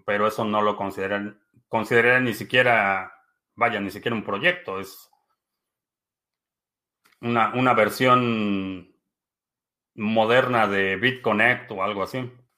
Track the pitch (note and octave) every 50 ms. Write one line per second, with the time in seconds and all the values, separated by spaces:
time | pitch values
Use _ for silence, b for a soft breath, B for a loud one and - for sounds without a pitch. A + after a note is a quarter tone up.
0 | - - G#2 G#2 G#2 G#2+ G#2+ - A2+ G#2+ G#2 G#2+ G#2 G#2 G2+ - G2+ G2 F#2+ -
1 | F#2+ G2 G2+ G2+ G2+ G#2 - _ _ _ _ _ _ _ - A2+ G#2+ - B2 A#2
2 | A2+ A#2+ B2+ B2+ B2+ A#2+ G#2 - G#2+ - B2+ B2+ B2 B2 A#2 A2 G2+ G2 G2 F#2+
3 | F#2 - - _ _ _ _ _ _ _ _ - A#2 A#2 A2 G#2 G2+ G2 F#2 G#2
4 | - B2 A#2 A2 G2 - G2+ G2+ C3+ F3+ F3 - - - F#2+ F#2+ F#2+ - - -
5 | - _ _ _ _ _ _ _ _ _ _ _ _ _ _ _ _ _ _ _
6 | _ _ _ _ _ _ _ _ _ _ _ _ _ _ _ _ _ _ _ _
7 | _ _ _ _ - A#2 A#2+ A#2 A2 G#2+ B2 B2+ B2+ B2+ A#2+ A2+ G#2+ G#2 - -
8 | B2+ B2+ B2+ B2+ B2 A#2+ A2+ A2 G#2+ G#2 G2 G2 F#2+ F#2+ F#2+ F2+ F2 - _ _
9 | _ _ _ _ _ _ _ _ _ _ _ _ _ _ _ _ _ _ _ -
10 | G#2+ G#2+ A2+ A2+ A2 A2 A#2+ C3 B2+ B2 B2 A#2 A2 G2+ G2+ G2 F#2+ F#2+ F#2+ F#2+
11 | A2 B2+ B2+ B2 - A2+ G#2+ G#2 A2 B2 B2 A#2+ - - G#2+ F#2 F#2+ G#2 G#2+ G2
12 | F#2+ - - C3 B2+ A#2+ - _ _ _ _